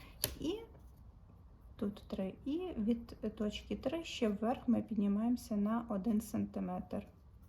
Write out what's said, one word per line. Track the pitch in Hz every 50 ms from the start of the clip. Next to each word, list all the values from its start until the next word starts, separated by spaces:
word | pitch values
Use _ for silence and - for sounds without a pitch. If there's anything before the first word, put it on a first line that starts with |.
| - - - - - - - -
І | - 294 381 440 466 - - - - - - - - - - - - - - - - - - - - - -
тут | - - 202 202 - - -
три. | - - 190 190 - - -
І | 262 285 339 370 370 - -
від | 208 208 240 233 233 - - - - 220 208
точки | - 214 214 208 - - - 208
три | 202 - - 320 339 330
ще | - - - 240 214
вверх | 202 202 220 214 254 - - -
ми | 226 214
піднімаємося | 208 - 220 196 202 202 202 202 226 240 247 240 - - 220 202
на | 202 208 220 233 240 -
один | 220 196 185 240 214 214
сантиметр. | 226 - - 208 202 202 - 208 196 180 180 180 180 - - 202 202 - - - - - - - -